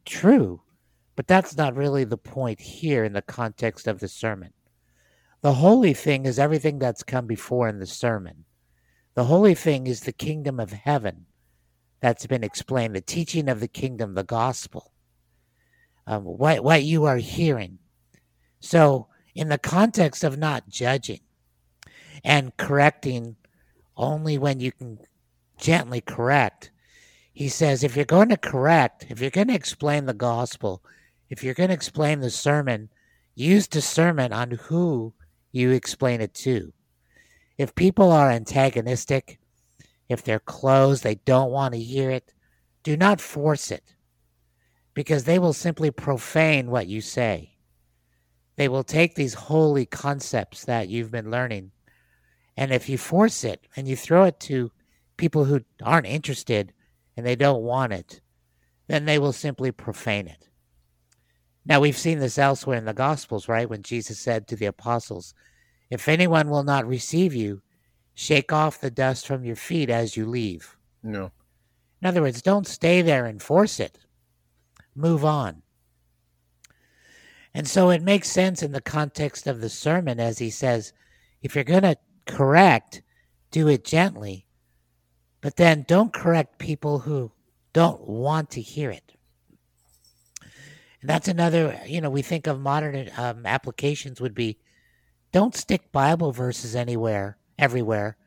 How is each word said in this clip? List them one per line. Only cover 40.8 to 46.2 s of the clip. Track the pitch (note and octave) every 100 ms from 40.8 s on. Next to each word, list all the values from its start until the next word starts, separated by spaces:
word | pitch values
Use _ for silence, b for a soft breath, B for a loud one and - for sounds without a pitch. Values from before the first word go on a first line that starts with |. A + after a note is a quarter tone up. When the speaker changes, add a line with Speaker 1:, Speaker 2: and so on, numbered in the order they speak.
| C3+ C3+
Speaker 1:
they | A2 G#2+
don't | - B2+ C3
want | C3+ C3+
to | A#2
hear | A#2 C3+ C3
it, | B2+ - _ _ _ _ _
do | D#3 D3+
not | G3 G3+
force | - D3 D3+ D3 -
it, | - _ _ _ _ _ _ _ _ _ _ _
because | - C#3 D3
they | B2+ F3+
will | F3
simply | C#3+ E3+ D#3 D#3
profane | - - B2+